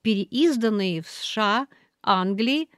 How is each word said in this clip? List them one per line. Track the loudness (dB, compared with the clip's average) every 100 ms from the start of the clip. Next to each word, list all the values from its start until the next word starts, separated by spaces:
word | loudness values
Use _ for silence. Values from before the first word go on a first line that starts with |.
переизданные | -2 0 -2 2 2 2 0 0 0 -2
в | -6
С | -10
Ш | -8 -2
А, | 0 0 -2 _ _ _
Англии, | 0 2 2 0 0 0 -4